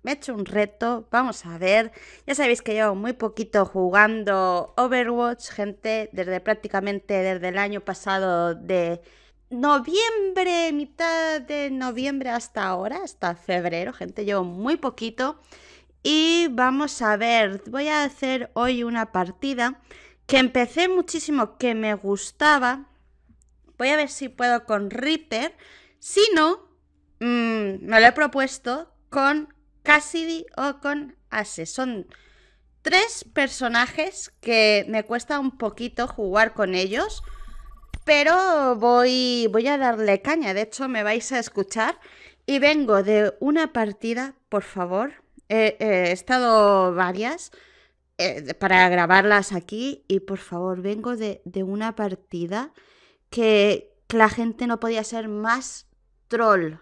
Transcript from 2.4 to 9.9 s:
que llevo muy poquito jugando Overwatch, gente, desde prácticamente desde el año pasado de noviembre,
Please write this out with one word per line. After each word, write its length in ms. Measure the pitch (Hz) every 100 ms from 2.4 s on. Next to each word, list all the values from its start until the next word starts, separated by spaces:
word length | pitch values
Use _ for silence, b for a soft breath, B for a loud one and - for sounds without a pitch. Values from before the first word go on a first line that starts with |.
| 277 240
que 140 | -
llevo 200 | 214 214
muy 200 | 196 220
poquito 500 | 247 220 - 208 208
jugando 1080 | 190 190 180 196 214 220 202 190 185 180 - -
Overwatch, 720 | 247 254 240 240 240 240 -
gente, 640 | - 302 202 220 220 214
desde 280 | 185 180 185
prácticamente 760 | 185 214 202 196 196 196 -
desde 340 | 196 190 185 180
el 80 | 185
año 240 | 202 202
pasado 760 | 202 185 208 190 190 175 170
de 460 | 170 170 185 170 170 b b b _ _
noviembre, 1200 | 247 285 285 247